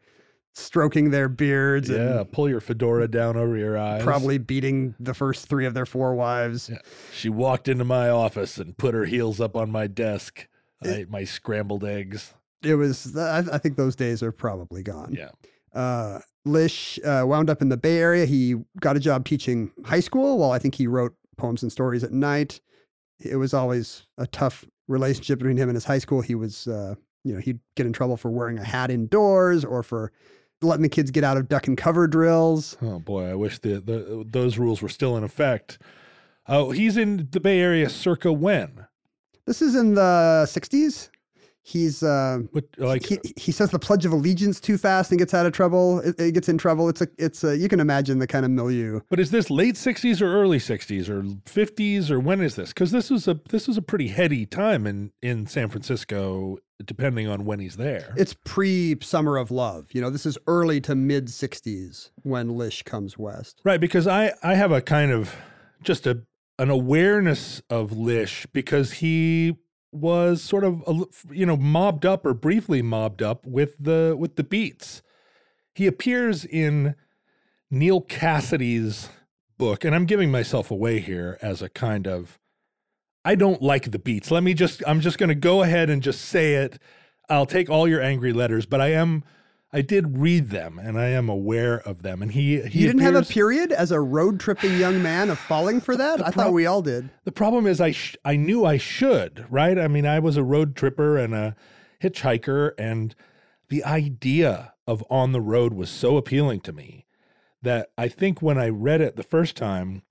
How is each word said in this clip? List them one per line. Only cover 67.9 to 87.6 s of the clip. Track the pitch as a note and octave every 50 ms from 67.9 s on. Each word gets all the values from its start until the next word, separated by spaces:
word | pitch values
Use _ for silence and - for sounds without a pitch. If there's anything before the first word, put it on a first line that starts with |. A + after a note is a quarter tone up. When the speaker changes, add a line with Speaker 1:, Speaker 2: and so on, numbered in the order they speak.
| A2 G#2+
Speaker 2:
Lish | A2+ A#2+ A#2 A2+ G#2+ G2 - - - - -
because | C3+ B2+ - D3+ C#3+ C3+ A#2+ -
he | - D#3+ D#3+ D#3+ D#3+ D#3+ E3 E3 E3 E3 E3 D#3+ - _ _ _ _ _ _
was | - D3 D3 E3+ F3 F3 F3 F3 F3 E3
sort | - - G3+ G3 G3
of, | F#3+ F3 E3
a | - F3
l-, | D#3 E3 F3+ - - - - C3+
you | C#3+ F3+ F#3+
know, | F3 D#3+
mobbed | C#3 C3+ D3 D3+ E3 F#3+ G3+ F3 C#3+ -
up | F#3 F#3+ F#3 -
or | C#3+ B2
briefly | A2+ - D#3 G3+ A3 - - D#3 B2+
mobbed | A#2 A#2 A2+ A2 A2 A2 G2+ F#2+ A2
up | G#2 A#2 - - C3
with | B2 C3+ D3 C#3+ - -
the, | C#3+ D#3 D#3+ D#3+ E3 D#3+ D#3+ C3+
with | E3 - -
the | - C#3
Beats. | - G3 G#3+ A3 D3+ - - - - - - _ _ _ _ _ _ _ _ _ _ _ _ _ _ _
He | - G3 F#3
appears | F#3 - - B3+ B3 B3 B3 A3+ G3+ D3 -
in | - D#3 D#3+ D#3 D3+ D3 D3 C#3 D3 C#3 - _ _ _ _ _ _ _ _ _ _ _ _ _ -
Neal | C#3 C3 D3+ F3+ F#3+ F3
Cassidy's | - - - - E3 E3+ D#3 D3+ - - E3 C#3+ B2 A#2+ A#2 A#2 A2 G#2+ G#2 - - - - _ _ _ _ _ _ _ _ -
book, | B2+ A2 G2+ - -
and | D#3 D3+
I'm | F3 F3+
giving | E3 G#3 G3+ F3+ D3
myself | C3 B2 A2 - - A#2+ - -
away | A2+ F#2+ A2 A#2 A2+ G#2+
here | F2+ G2 F#2 F2 F2 F2 F#2 -
as | - G#2 F#2 -
a | G2 F2
kind | - - B2 A2+ G#2+ G2+ F2+ F#2+
of, | F#2 F2+ F2 E2+ - _ _ _ _ _ _ _ _ _ _ _ _ _ _ _ _ _ -
I | E3+ G#3
don't | F3+ G3+ G3 F3+ -
like | C3 C#3 C#3 C3 - A#2+
the | A2+ G#2+
Beats. | - B2+ A2+ G2+ - -
Let | D#3+ E3+ F3+
me | F#3 F3+
just, | D#3 F3+ E3+ - - -
I'm | D3+ D#3 D#3+
just | D3+ F3 - -
gonna | G3+ E3 D3+
go | D3 C3+ F3 F#3 G3 F#3
ahead | E3 E3+ E3+ E3 D3+
and | D3+ C#3 C3
just | C#3+ B2+ -
say | - - - F3 D#3 D3+ C#3+
it. | C#3 C3+ B2+ - - _ - - _ _ _ _ _ _ -
I'll | D#3 C#3+ C#3
take | C#3 F3 F#3